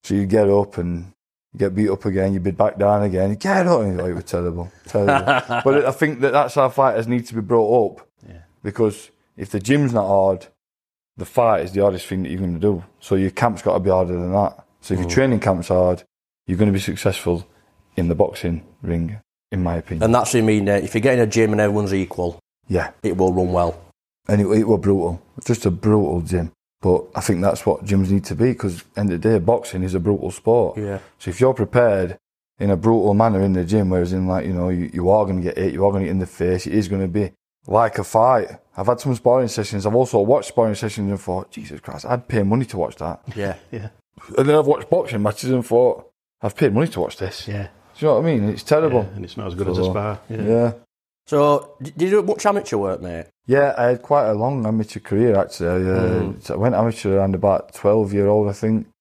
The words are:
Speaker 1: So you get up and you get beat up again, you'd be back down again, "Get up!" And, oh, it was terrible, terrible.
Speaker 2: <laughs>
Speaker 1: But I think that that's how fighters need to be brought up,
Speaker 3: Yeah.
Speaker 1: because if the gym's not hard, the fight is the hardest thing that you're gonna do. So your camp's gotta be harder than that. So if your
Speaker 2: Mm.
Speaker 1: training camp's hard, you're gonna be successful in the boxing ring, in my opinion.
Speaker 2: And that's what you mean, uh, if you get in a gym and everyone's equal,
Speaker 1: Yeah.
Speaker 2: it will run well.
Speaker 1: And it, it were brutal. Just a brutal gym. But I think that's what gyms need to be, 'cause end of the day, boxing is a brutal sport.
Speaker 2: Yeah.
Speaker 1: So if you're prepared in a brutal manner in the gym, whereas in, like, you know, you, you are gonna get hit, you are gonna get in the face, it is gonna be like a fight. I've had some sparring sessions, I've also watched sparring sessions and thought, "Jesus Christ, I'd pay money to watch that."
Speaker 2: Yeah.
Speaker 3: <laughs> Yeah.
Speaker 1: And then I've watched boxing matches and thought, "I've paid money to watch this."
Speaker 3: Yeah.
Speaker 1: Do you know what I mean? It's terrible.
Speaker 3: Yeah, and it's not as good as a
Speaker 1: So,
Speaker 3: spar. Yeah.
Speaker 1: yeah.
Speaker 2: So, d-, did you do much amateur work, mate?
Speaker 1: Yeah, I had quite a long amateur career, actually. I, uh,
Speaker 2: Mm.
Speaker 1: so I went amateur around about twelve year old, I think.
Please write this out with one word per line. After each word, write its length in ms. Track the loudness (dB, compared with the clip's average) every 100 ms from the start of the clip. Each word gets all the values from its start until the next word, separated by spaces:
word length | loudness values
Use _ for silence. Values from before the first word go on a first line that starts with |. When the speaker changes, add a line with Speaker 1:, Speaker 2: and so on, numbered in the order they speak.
Speaker 1:
So 100 | -2
you 120 | -2 2
get 220 | 2 4
up 300 | 2 0 -6
and 340 | -6 -6 -10 _ _ _ _
you 60 | -4
get 160 | -2
beat 140 | 0 0
up 140 | 0
again, 280 | -2 -2 0
you'd 120 | -2
be 80 | -4
back 260 | 0 0 2
down 240 | 2 2
again, 320 | 0 0 -2
"Get 320 | -2 -2 0 2
up!" 140 | 2
And, 200 | 0 -4
oh, 60 | -4
it 80 |
was 100 | -6
terrible, 460 | -6 -4 -4 -6 -12 _ -6
terrible. 380 | 0 2 2
Speaker 2:
<laughs> 380 | 2 0 0 -2
Speaker 1:
But 200 | 2 2
I 60 | 2
think 300 | 0 -2 0
that 120 | 2
that's 220 | 2 2
how 140 | 2 0
fighters 400 | 2 2 2 -2
need 180 | -4 -4
to 80 |
be 60 | -8
brought 520 | 0 2 4 2 2 -4
up, 80 | -20 _ -20
Speaker 3:
Yeah. 140 | -20 _ _
Speaker 1:
because 480 | -10 -2 -2 -2 -20 _ _ -14
if 140 | -8
the 80 | -6
gym's 320 | 0 2 2
not 140 | 0 2
hard, 400 | 2 2 0 -6 _ _ _ _ _ _ -16
the 80 |
fight 400 | -4 2 2 2
is 80 | 0
the 80 | 2
hardest 260 | 2 0 -6
thing 160 | -6
that 80 | -4
you're 100 | -4
gonna 180 | -4 0
do. 240 | 0 -2 -6 _
So 160 | -2 0
your 140 | 0
camp's 320 | 0 -2 0
gotta 180 | -2 0
be 100 | 2
harder 220 | 0 0
than 200 | -4 -2
that. 320 | -2 -2 -4 _ _
So 140 | -6
if 60 | -4
your 80 | 0
Speaker 2:
Mm. 40 |
Speaker 1:
training 280 | 0 2 0
camp's 280 | 0 -2 0
hard, 360 | 2 2 0 _ _ _ _ -6
you're 120 | 0
gonna 120 | 2
be 60 | 2
successful 680 | -2 -2 -4 -2 -4 -4 -6 _ _ _ _ -4
in 120 | -2
the 60 |
boxing 480 | 2 0 0 -6 -6 -10 _
ring, 340 | -6 -4 -4 -8 _ _ _
in 120 | -4
my 140 | -2 -4
opinion. 280 | -6 -4
Speaker 2:
And 100 | 2
that's 200 | 2 2
what 60 | 2
you 40 |
mean, 240 | 2 2 2
uh, 60 |
if 200 | 0 -2
you 60 | -2
get 140 | 0
in 60 | 2
a 60 | 2
gym 260 | 2 2
and 80 | 2
everyone's 340 | 2 0 0
equal, 440 | -2 -4 -4 -6 -6 _ _ -4
Speaker 1:
Yeah. 220 | -2 -2 _
Speaker 2:
it 140 | -4 0
will 160 | 2
run 180 | 2 0
well. 220 | 0 0 -4 -18 _ _ _ 0
Speaker 1:
And 120 | 0
it, 40 | 4
it 220 | 2 4
were 100 | 2
brutal. 420 | 2 2 0 -6 _ -14
Just 200 | -4 -2 0
a 40 |
brutal 500 | 0 2 2 2 -2
gym. 320 | -2 -4 -4 _ _ _
But 220 | 2 2 0
I 60 | -6
think 180 | -2 0
that's 240 | 0 0
what 200 | 0 -2 0
gyms 240 | 0 2
need 140 | 0 -2
to 80 |
be, 200 | 0 0
'cause 300 | 0 -6 -8 -12 -4
end 140 | -2
of 100 | 0
the 80 | 2
day, 80 | 2
boxing 440 | 4 2 0 -6
is 120 | -4
a 60 | -2
brutal 300 | 0 -2 -4
sport. 460 | -4 2 2 2 -4
Speaker 2:
Yeah. 220 | -8 -10 -12 _
Speaker 1:
So 120 | -10
if 100 | 2
you're 140 | 2
prepared 640 | 2 0 4 4 2 -2 -6 _ _ _ _
in 120 | 0
a 60 | 2
brutal 380 | 4 4 4
manner 260 | 4 4 4
in 140 | 2
the 100 | 0
gym, 240 | 2 2 2
whereas 220 | 0 0
in, 140 | -2 -2
like, 160 | -2 -2
you 60 |
know, 160 | -4 -2
you, 220 | -2 -4
you 160 | -2 2
are 140 | 4
gonna 160 | 2 -2
get 160 | -2 -2
hit, 160 | -2
you 120 | 2 0
are 40 |
gonna 120 | 2
get 60 | -2
in 80 | -2
the 80 | -4
face, 400 | -4 -2 -2 0
it 80 |
is 120 | -2 0
gonna 200 | -4 -2
be 240 | -2 -4 _ _ _ -2
like 320 | 0 2 -2
a 60 |
fight. 440 | -2 2 4 2 -2 -10 _ -4
I've 100 | -2
had 140 | -2
some 140 | -2
sparring 340 | 0 2 2 0
sessions, 380 | -4 -6 -4 0
I've 80 | 0
also 240 | 2 2
watched 280 | 4 2 2
sparring 260 | 0 0
sessions 360 | 0 -6 -4 -4
and 80 | -4
thought, 320 | -4 -6 -8
"Jesus 300 | -16 -16 -16
Christ, 240 | -14 -14 -6
I'd 220 | -6 -2
pay 140 | -2
money 240 | 0 0 -2
to 100 | -4
watch 200 | -6 -6
that." 240 | -10 -10 -12
Speaker 2:
Yeah. 200 | -8 -8 -8
Speaker 3:
<laughs> 80 | _
Yeah. 160 | -14 -14 _ _ _ -4 0
Speaker 1:
And 80 | 4
then 60 | 4
I've 100 | 4
watched 220 | 0 2
boxing 320 | -2 0 -2
matches 280 | -2 -4 -2
and 140 | -2 2
thought, 380 | 2 2 0 -10 _ _ _
"I've 140 | -8 0
paid 160 | 2
money 140 | 2 0
to 120 | -2
watch 160 | -6 -6
this." 320 | -10 -10 -10
Speaker 3:
Yeah. 200 | -10 -10 _ _ -4
Speaker 1:
Do 80 | 2
you 20 |
know 60 | 2
what 40 |
I 20 | 2
mean? 220 | 0 0
It's 120 | -4
terrible. 380 | 0 2 4 0 -2
Speaker 3:
Yeah, 60 | -10
and 80 |
it's 120 | -12 -10
not 80 | -10
as 60 |
good 140 | -6 -4
as 100 | 0
a 60 |
Speaker 1:
So, 60 | -2
Speaker 3:
spar. 280 | -2 -6 -8 -10
Yeah. 140 | -6
Speaker 1:
yeah. 300 | 0 2 2 -2 _ _ _ _ _
Speaker 2:
So, 460 | 2 4 2 -2 -18
d-, 100 | -16 -4
did 140 | 2
you 100 | 2
do 20 |
much 240 | 2 0 0
amateur 300 | 0 -2 -2
work, 240 | -2 -4
mate? 240 | -8 -10 -12 _ 0
Speaker 1:
Yeah, 280 | 2 2 2
I 80 | 0
had 160 | 0
quite 240 | 2 2 2
a 60 |
long 300 | 0 -2 -2 -2
amateur 340 | -2 -4 -10
career, 360 | -4 2 4 2
actually. 320 | 0 -4 -2
I, 60 | 0 0
uh, 280 | 0 0 0
Speaker 2:
Mm. 200 | -4 -8
Speaker 1:
so 120 | -8
I 20 | -2
went 180 | 0 0
amateur 400 | 0 -2 0 0
around 180 | 0
about 400 | 0 2 0 -2
twelve 380 | -2 2 2 0
year 160 | 0 2
old, 200 | 2 0
I 40 |
think. 340 | -2 -2 -2 -4 _